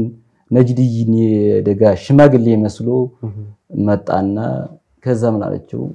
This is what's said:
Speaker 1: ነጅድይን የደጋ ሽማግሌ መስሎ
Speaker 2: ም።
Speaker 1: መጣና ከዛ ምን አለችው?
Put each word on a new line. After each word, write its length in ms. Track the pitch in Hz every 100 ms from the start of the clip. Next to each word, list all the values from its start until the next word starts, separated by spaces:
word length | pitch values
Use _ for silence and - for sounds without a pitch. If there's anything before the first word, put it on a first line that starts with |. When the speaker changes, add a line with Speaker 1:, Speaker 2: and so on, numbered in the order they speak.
| 117 113 _ _ _
Speaker 1:
ነጅድይን 600 | 120 123 123 127 113 113 113
የደጋ 600 | 113 107 104 101 101 101 107 92
ሽማግሌ 500 | - 139 143 131 117 113
መስሎ 300 | 107 - 113 127 123 -
Speaker 2:
ም። 220 | 113 104 104 - _ -
Speaker 1:
መጣና 540 | 104 101 - 92 98 101 120 131 - - _ _
ከዛ 220 | 127 120 117
ምን 140 | 110
አለችው? 380 | 101 98 - 120 123